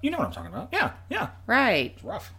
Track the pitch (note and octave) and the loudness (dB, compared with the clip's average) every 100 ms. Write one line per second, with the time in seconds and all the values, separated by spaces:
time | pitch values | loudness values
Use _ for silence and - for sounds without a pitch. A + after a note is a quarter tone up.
0 | C#4 E4 F#2+ E2+ E2+ - - F#4+ - - | 0 0 -2 -2 -8 -8 -2 0 0 -2
1 | - C4+ F3 - - B3 C4 E3 B2 - | -6 -2 -2 -6 2 4 6 4 2 -4
2 | - G3+ - | -8 -8 -8